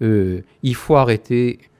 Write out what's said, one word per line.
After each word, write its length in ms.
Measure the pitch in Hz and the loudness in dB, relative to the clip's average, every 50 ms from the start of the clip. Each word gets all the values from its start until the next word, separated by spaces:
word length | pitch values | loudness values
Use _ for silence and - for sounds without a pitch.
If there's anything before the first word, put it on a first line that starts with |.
euh, 420 | 117 110 107 104 95 92 92 90 - _ _ _ | -2 0 2 2 0 -2 -4 -8 -10 _ _ _
il 140 | - 131 120 | -6 -6 -6
faut 180 | - - - 156 | -6 0 2 2
arrêter, 640 | 139 131 120 110 107 - - 123 120 123 120 - - _ _ _ | 4 4 2 0 -2 -2 -4 -2 0 0 -2 -4 -8 _ _ _